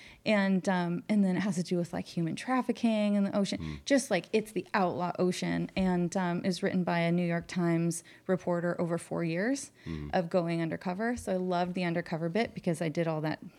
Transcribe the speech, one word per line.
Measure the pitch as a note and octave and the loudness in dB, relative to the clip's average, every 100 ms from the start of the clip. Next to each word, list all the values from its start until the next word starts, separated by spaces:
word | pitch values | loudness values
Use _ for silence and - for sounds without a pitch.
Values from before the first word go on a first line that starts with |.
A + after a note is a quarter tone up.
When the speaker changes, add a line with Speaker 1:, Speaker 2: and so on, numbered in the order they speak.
| - - - | -20 -8 0
Speaker 1:
and, | G#3 G3 F#3+ G3 | 2 4 2 2
um, | F#3 F3 F3 - | 0 0 -2 0
and | G#3+ | 2
then | G3 F3+ | 4 2
it | |
has | G3+ F3 | 0 -2
to | |
do | E3+ F3 | 0 0
with, | F3 | -2
like, | F3 - | -4 -6
human | - E3 - | -2 -2 -2
trafficking | - C4 B3 A#3 A#3 A3 G#3 | -2 -2 0 0 2 2 2
in | G3+ G3 | 2 2
the | G#3 | 2
ocean. | F#3+ G3 | 0 -2
Speaker 2:
Mm. | D#3+ D3+ - | -4 -6 2
Speaker 1:
Just, | C#4 - | 2 4
like, | F3+ - | -2 2
it's | A3 G#3+ | -2 0
the | F#3 - | -6 -2
outlaw | G#3+ F3+ B2 F3 - | 2 2 0 -2 0
ocean. | F3+ F3+ F3 E3+ E3+ - | 0 0 -2 -2 -2 0
And, | F#3+ F3+ F3 F#3+ | 2 2 2 0
um, | F3 F3 | 0 0
it | G3 | -2
was | F3 | -2
written | G3 F#3 | 0 0
by | F3 E3+ | 0 2
a | E3+ | 2
New | F3 F3 | 2 2
York | E3+ - | -2 -2
Times | F#3 E3+ E3 E3+ D#3+ - - - | -2 2 2 2 -2 -8 -18 -2
reporter | F#3 - F3 F3 F3 | -2 0 0 0 -2
over | E3+ E3+ | -2 -2
four | - E3+ | -4 -4
years | E3+ E3 A3 C4+ - - - | -2 0 0 -2 -6 -14 -8
Speaker 2:
Mm. | D#3+ D2 | -8 0
Speaker 1:
of | F#3 E3+ | 0 2
going | F#3+ E3+ E3 | 0 0 0
undercover. | E3 E3 F#3 F3+ A3+ A#3+ | -2 -4 -4 -4 -2 -4
So | - | -2
I | F#3 | -2
loved | F#3 F3 F3+ F3+ | 0 0 0 0
the | |
undercover | F3 E3+ E3+ D#3+ E3+ | 0 -2 -2 -4 -2
bit | F#3+ A#3 - | 0 -2 -2
because | - D#3+ | -2 0
I | E3 | 0
did | D#3+ E3 | 0 0
all | D#3 | 0
that | D#3 - F#3 | -2 -4 -10